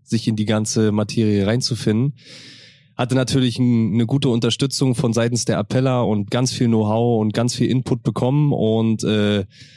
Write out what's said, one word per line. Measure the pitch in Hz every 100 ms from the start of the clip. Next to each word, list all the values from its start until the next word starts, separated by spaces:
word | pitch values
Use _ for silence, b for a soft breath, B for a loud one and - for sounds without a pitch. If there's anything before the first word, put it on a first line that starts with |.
sich | - 113 -
in | 107
die | 107
ganze | 107 104 113 107
Materie | 107 104 117 107 101 98
reinzufinden. | 120 - 113 113 107 139 B B B B B B B B -
Hatte | 123 131
natürlich | 123 135 127 113
ein, | 123 117 110 113
eine | 113
gute | 139 139
Unterstützung | 117 120 - 139 - 135
von | 117 120
seitens | 113 117 117 -
der | 92
Appella | 107 127 131 123
und | 107 107 101
ganz | 123 127
viel | - 120
Know-how | 113 107 110 120 117
und | 107
ganz | 110 120 -
viel | 117
Input | 131 - 123
bekommen | - - 123 147 147
und, | - 110 113 113 110
äh, | 104 107 104 104 98 B B